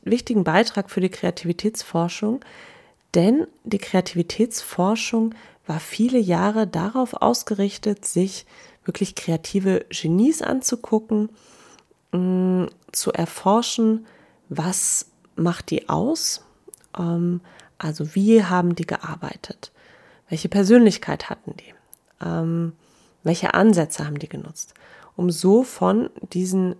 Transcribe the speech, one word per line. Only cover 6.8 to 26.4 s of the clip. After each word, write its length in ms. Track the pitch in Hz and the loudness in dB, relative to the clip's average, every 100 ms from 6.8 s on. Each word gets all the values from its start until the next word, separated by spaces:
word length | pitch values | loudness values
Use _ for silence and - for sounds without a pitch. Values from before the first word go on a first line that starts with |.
| 196 254 247 | -2 -2 -4
ausgerichtet, 920 | - - 240 - 202 202 - 214 196 - | 0 2 0 -2 -2 -2 -2 -4 -4 -2
sich 400 | 175 190 - - - - _ | 0 -2 -4 -18 -20 -20 _
wirklich 300 | - - 196 | -10 -4 -6
kreative 680 | - - 160 - 196 190 185 - | -4 -4 -4 -2 -2 0 0 -2
Genies 500 | - 160 180 269 320 | -6 0 4 4 2
anzugucken, 880 | - 262 - 233 - 220 220 214 214 - _ - - - _ _ _ | -2 -4 -2 -6 -2 -2 0 -2 -2 -8 _ -20 -20 -20 _ _ _
mm, 520 | 180 180 185 185 185 - - - | -2 0 2 2 0 -2 -8 -10
zu 220 | - - | -4 -4
erforschen, 920 | - 170 - 190 220 240 - 220 220 - - _ _ - | -2 -4 -2 2 2 0 0 2 0 -4 -20 _ _ -10
was 640 | 160 170 185 - - - _ _ - | -6 -4 -2 -2 -4 -6 _ _ -2
macht 320 | 170 - - | -2 -2 -4
die 220 | 156 - | -4 -2
aus, 520 | 156 240 330 - - - _ - - _ - | -2 0 -2 -4 -6 -12 _ -20 -20 _ -6
ähm, 440 | 170 170 175 175 - - - - | -2 0 0 -2 -8 -20 -20 -10
also 380 | 156 156 151 | -8 -6 -4
wie 300 | 190 208 226 | 0 6 6
haben 320 | 185 180 175 170 | 6 2 0 0
die 100 | 160 | -4
gearbeitet, 840 | - 156 160 143 - - - - _ - - - _ _ | -6 -8 -10 -10 -12 -16 -18 -20 _ -20 -20 -20 _ _
welche 180 | 160 170 | -6 0
Persönlichkeit 800 | 202 190 247 220 - - - - | 2 8 8 8 4 -4 -8 -8
hatten 260 | - - - | -12 -12 -16
die, 160 | - - _ - _ _ | -20 -20 _ -20 _ _
ähm, 480 | 170 165 165 165 165 - _ _ _ _ | -6 -4 -2 -2 -4 -8 _ _ _ _
welche 300 | 160 170 185 | -2 0 0
Ansätze 540 | 175 220 175 151 - 151 | 4 6 6 2 -4 -6
haben 120 | 147 | -8
die 100 | 156 | -10
genutzt, 440 | 143 156 - - _ - - - - | -12 -14 -16 -18 _ -20 -20 -16 -2
um 140 | 180 | -2
so 340 | 156 185 226 | 2 6 6
von 440 | 254 - 185 214 - - - | 4 0 2 2 -2 -8 -8
diesen 440 | 180 | -4